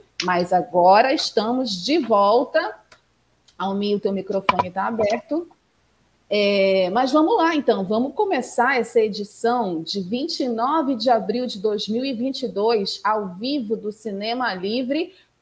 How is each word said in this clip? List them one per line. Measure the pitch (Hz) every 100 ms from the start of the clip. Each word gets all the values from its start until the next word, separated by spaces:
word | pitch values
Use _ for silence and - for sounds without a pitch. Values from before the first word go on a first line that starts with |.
| _ -
mas | 180 180 180
agora | 180 - 180 180 202 262
estamos | 311 - 220 214 254 247 185
de | 180 330
volta. | 226 202 202 233 285 320 403 - _ - _ _ _ _ - -
Almir, | 190 196 208 202
o |
teu | 202
microfone | 196 185 196 196 190 185
tá | 190 214
aberto. | 226 208 226 - 302 349 _ _ _ _ _ _ _ _
É, | 208 202 202 190 190 180
mas | 220 262
vamos | 302 320 440
lá, | 330
então. | 302 240 202
Vamos | 190 220 269
começar | 302 403 285 240 - 247 262
essa | 226 233
edição | 214 196 202 - 226 247 202 160
de | 165 202
vinte | 180 247 320 -
e | 262
nove | 226 240 320 269 233
de | 247
abril | 226 190 240 247
de | 196
dois | 214 208 202
mil | 226 269
e |
vinte | 220 262 262
e | 226
dois, | 190 220 226 196 -
ao | 208 220 196 180
vivo | 247 285 214 208
do | 208
Cinema | 208 220 196 220 254 233
Livre. | 185 190 240 247 302 349 - _ _